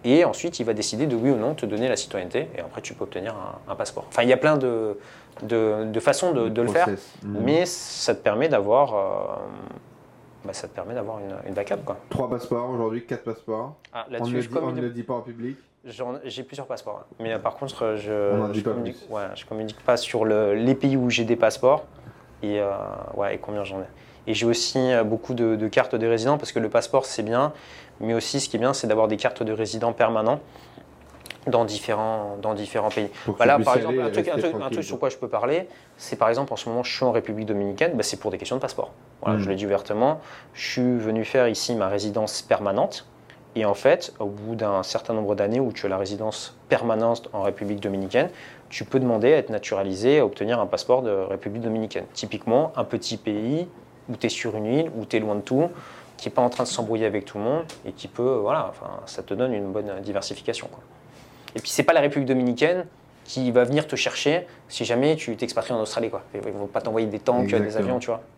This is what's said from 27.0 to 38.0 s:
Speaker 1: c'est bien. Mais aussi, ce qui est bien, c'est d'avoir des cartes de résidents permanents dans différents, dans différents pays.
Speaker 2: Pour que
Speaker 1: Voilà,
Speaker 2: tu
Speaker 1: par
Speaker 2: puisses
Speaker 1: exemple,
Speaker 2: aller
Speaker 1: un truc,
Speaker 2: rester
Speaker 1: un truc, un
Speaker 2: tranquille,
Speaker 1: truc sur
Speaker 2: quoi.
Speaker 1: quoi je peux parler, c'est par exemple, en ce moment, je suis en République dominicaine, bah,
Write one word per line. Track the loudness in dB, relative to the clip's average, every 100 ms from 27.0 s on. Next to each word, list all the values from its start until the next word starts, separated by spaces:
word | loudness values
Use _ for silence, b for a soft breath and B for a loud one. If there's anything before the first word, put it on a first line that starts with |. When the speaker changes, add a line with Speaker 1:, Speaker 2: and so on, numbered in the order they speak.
| 0
Speaker 1:
c'est | -6
bien. | 0 2 0 B B B B -8
Mais | -2 0
aussi, | 0 -4
ce | -2
qui | 0
est |
bien, | 0
c'est | 0 0
d'avoir | 4 4
des | 2
cartes | 0 -2
de | -4
résidents | -2 -2 0 -2
permanents | 2 2 4 2 0 B B B B -20 -20 -20 -20 -16 -8 0
dans | 2
différents, | 2 -2 -2 -2 -2 -2 -4 -6
dans | -4 -4
différents | -4 -2 0
pays. | -2 -4 B -6
Speaker 2:
Pour | 4
que |
Speaker 1:
Voilà, | 6 6
Speaker 2:
tu |
Speaker 1:
par | 6
Speaker 2:
puisses | 4 2
Speaker 1:
exemple, | 0
Speaker 2:
aller | 0
Speaker 1:
un |
truc, | 0 0
Speaker 2:
rester |
Speaker 1:
un | 0
truc, | 0 -2
un |
Speaker 2:
tranquille, | -4 -4
Speaker 1:
truc |
sur | -4 -2
Speaker 2:
quoi. | -2
Speaker 1:
quoi |
je | -2
peux | -4
parler, | -2 0 0 -4 B B -18
c'est | -12 2
par | 4
exemple, | 4 -2
en | -4
ce | -4
moment, | -2
je | -2
suis | 0 2
en |
République | 2 0 -6 -2
dominicaine, | 0 -2 0 0
bah, | 2